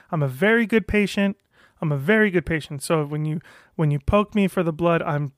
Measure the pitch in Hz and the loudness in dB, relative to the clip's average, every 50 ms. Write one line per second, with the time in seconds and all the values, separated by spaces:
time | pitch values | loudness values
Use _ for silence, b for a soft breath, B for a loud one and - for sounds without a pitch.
0 | B B 180 160 143 135 127 131 180 208 226 233 233 196 226 226 180 - - 208 | B B -2 -2 -2 -2 0 0 2 2 4 2 2 2 0 0 0 0 0 0
1 | 208 185 - 208 202 196 202 - _ _ b b b b b b - 156 147 139 | 0 0 0 0 0 0 -2 -4 _ _ b b b b b b -4 -2 -2 -2
2 | 135 160 214 220 214 208 175 180 147 - 165 156 - - 147 139 - - 170 156 | 0 2 2 4 2 2 2 -2 -2 -2 -4 -4 -4 -8 -12 -12 -4 -2 0 0
3 | 147 143 151 151 151 156 151 - B B B B B B B - 160 151 143 143 | 0 -2 -4 -4 -4 -4 -4 -6 B B B B B B B -2 0 0 0 0
4 | - - 202 202 208 - - 214 196 180 - 196 180 170 156 156 170 170 170 165 | 0 2 2 2 2 2 0 0 0 2 0 0 -2 -2 -2 0 0 2 2 2
5 | 170 175 147 147 147 139 - | 0 -2 -2 -2 -4 -6 -8